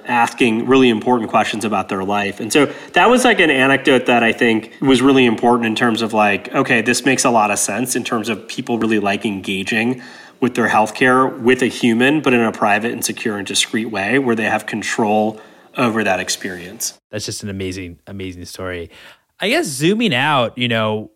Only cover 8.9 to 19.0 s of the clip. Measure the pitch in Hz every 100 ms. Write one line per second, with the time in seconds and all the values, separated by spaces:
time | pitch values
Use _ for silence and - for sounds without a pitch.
8.9 | 107 101 104 113 98 95 95 95 113 117
9.9 | 127 - - - - 120 123 110 110 110
10.9 | - 127 127 131 - 117 127 123 - 120
11.9 | 113 135 151 135 120 110 - 110 104 117
12.9 | 117 - 104 117 101 95 98 - 113 113
13.9 | 101 101 131 127 113 107 107 - 110 -
14.9 | - 107 107 107 110 - - _ - 123
15.9 | 110 101 92 90 - 98 90 85 78 -
16.9 | - _ 107 - 101 101 98 92 92 90
17.9 | 85 - 98 95 87 87 - 92 87 82
18.9 | -